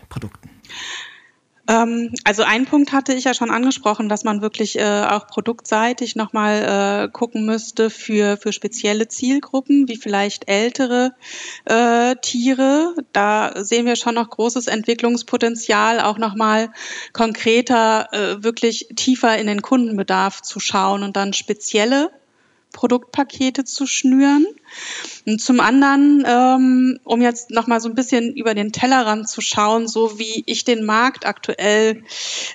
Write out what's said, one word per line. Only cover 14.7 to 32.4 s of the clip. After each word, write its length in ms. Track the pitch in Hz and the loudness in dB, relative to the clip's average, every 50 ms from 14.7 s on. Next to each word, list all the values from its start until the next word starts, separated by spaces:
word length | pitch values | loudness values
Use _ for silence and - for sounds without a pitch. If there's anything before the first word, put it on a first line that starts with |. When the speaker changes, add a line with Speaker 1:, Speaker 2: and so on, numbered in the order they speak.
| 208 220 214 - 233 226 240 233 240 240 - - - 240 233 233 233 226 - - 214 208 214 220 233 226 | -4 -2 -2 -2 -2 0 0 0 0 -2 -2 -4 -4 -2 0 -2 -2 -4 -2 0 0 2 2 2 2 2
Speaker 2:
auch 160 | - 214 214 208 | 0 -2 -2 -2
noch 180 | 226 220 196 | -4 -4 -2
mal 380 | 214 220 214 214 220 220 226 - - - - - - - - - | 0 0 2 2 2 0 -2 -6 -12 -16 -14 -14 -14 -14 -8 -2
konkreter, 960 | - 233 226 214 - - 226 226 233 240 - 254 226 226 220 220 220 214 - | -2 0 0 -2 -2 0 2 2 2 2 2 2 4 4 4 4 2 0 -2
äh, 320 | - 208 208 170 185 208 208 | -4 -4 -2 -2 -4 -2 -2
wirklich 460 | 226 233 - - 233 226 - - - 233 226 | -4 -2 0 0 -2 -2 -2 -8 -10 -8 -4
tiefer 400 | - 262 254 247 - 233 220 214 | 0 0 0 2 2 2 2 2
in 100 | 214 208 | 0 -2
den 140 | 208 208 | -2 -4
Kundenbedarf 800 | 208 - 262 254 240 226 220 196 196 - 190 185 190 196 - - | -2 0 0 2 2 0 -2 -2 -2 0 0 0 0 0 -2 -6
zu 180 | - - - 202 | -12 -14 -10 -8
schauen 440 | - - - 196 190 190 196 196 202 | -6 -2 0 0 0 0 0 -2 -4
und 120 | 202 196 | -4 -4
dann 160 | 196 196 202 | -4 -2 -2
spezielle 800 | 196 - - - 208 - - - - 214 208 233 262 277 294 359 - _ _ _ _ _ _ _ _ _ _ _ - | -4 -4 -4 -6 -6 -6 -6 -2 0 0 2 2 2 2 0 -2 -6 _ _ _ _ _ _ _ _ _ _ _ -6
Produktpakete 880 | - - 247 247 247 233 - - - 277 - - - 269 262 254 - 262 | -4 -2 0 0 0 -2 -4 -4 -4 -4 -4 -4 -4 -2 -2 -2 -2 -6
zu 240 | - - - 285 254 | -6 -6 -6 -4 -4
schnüren. 580 | - - - 262 254 269 277 285 285 294 302 403 - - _ - - - - - - - - - - - - | -2 0 2 4 4 6 6 6 6 4 4 2 0 -6 _ -20 -18 -16 -14 -12 -12 -12 -12 -14 -14 -10 -6
Und 160 | - 214 214 | -4 -4 -2
zum 200 | - - 254 240 | 0 2 2 4
anderen, 640 | 170 208 247 277 277 277 277 277 285 294 294 285 269 - | 4 4 6 6 6 6 6 6 6 6 6 6 4 4
ähm, 720 | 240 240 254 254 262 262 262 254 254 254 254 254 254 - _ | 4 4 6 6 6 4 4 4 4 4 4 2 0 -2 _
um 160 | - 226 233 | -2 0 2
jetzt 280 | 247 240 240 233 - - | 2 2 2 -2 -6 -6
noch 160 | 214 226 220 | -4 -2 0
mal 140 | 247 233 226 | 0 0 0
so 100 | 220 233 | -2 -2
ein 60 | 220 | -2
bisschen 400 | 226 254 240 - 240 233 233 185 | -2 -2 0 0 0 0 0 -4
über 180 | - 220 226 214 | -4 -2 -2 0
den 180 | 208 208 214 | 0 -2 -4
Tellerrand 560 | 220 - - 254 269 262 240 214 214 220 214 220 | -4 -2 0 2 2 2 2 2 0 -2 -4 -8
zu 140 | - - | -8 -8
schauen, 460 | 214 - - - 208 214 220 226 233 226 | -6 -4 -2 0 2 2 2 2 0 -2
so 320 | 226 220 226 226 214 208 | 0 0 0 0 -2 -4
wie 240 | 220 220 220 226 - | -8 -8 -6 -6 -6
ich 180 | - 233 226 - | -6 -6 -4 -2
den 220 | - 240 220 220 | 0 0 0 0
Markt 400 | 214 214 220 240 262 269 - - | 0 2 2 2 0 0 -2 -4
aktuell 800 | 196 202 - - - 202 - 180 208 208 214 220 220 220 220 - - - - - - - - | -6 -6 -6 -6 -8 -6 -2 0 2 2 4 4 2 0 -2 -8 -14 -14 -12 -10 -10 -8 -8